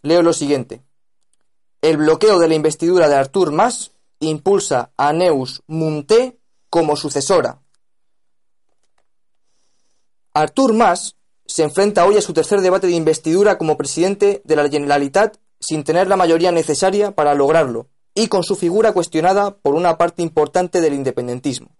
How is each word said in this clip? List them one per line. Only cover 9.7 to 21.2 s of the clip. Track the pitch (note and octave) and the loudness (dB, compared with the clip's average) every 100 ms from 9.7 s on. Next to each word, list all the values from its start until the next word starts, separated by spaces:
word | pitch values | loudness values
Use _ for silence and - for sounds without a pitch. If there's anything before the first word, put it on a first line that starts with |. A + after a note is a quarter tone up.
| _ _ _ _ _ _ | _ _ _ _ _ _
Artur | D3+ D#3 - C4+ | -2 -2 0 2
Mas | A3 A3+ F3 - _ _ _ - | 4 2 0 -6 _ _ _ -12
se | - | -4
enfrenta | D3+ C#3+ G3+ G#3 | -2 0 0 2
hoy | F3 G#3 | 2 2
a | |
su | G3 | 0
tercer | D#3+ D#3+ G3+ | -2 0 0
debate | F#3 F#3 F#3 | 2 0 0
de | |
investidura | F3 D#3+ D#3 - E3+ G#3 F3+ | 0 0 -2 0 2 2 2
como | D#3+ D3 | -2 -2
presidente | C#3 - F3+ G3 G3+ G3 | -4 -2 -2 0 0 0
de | - D3+ | -2 0
la | D3 | 0
Generalitat | D3 C#3+ C#3+ C#3+ F#3+ G#3+ - _ _ | -2 -2 -2 0 0 0 -4 _ _
sin | - D#3 | -8 -6
tener | C#3+ E3 F#3 | -2 0 0
la | F#3+ | 0
mayoría | F3 E3 F3+ | 2 2 2
necesaria | E3+ D#3 C#3+ F#3 G3+ G#3 | 0 -2 -2 0 0 -2
para | G3 D3 | 0 0
lograrlo | C#3+ C#3 E3 C#3 A2+ A#2+ _ _ | 2 2 2 0 -4 -12 _ _
y | - A3 | -4 -2
con | G3 | -2
su | E3+ F#3+ | -2 -4
figura | E3+ F#3+ A3 | -2 0 0
cuestionada | F#3+ F3 D#3+ E3+ G3 G3+ G3 | 0 -2 -2 0 0 -2 -6
por | C#3+ | -4
una | D3 F3 D#3+ | 0 0 0
parte | E3+ - | -2 -2
importante | E3+ D#3+ D3+ F#3 F3+ F3+ | -4 -2 0 -2 -2 0
del | D#3+ | 0
independentismo. | C#3 C3 A#2+ | -2 -6 -6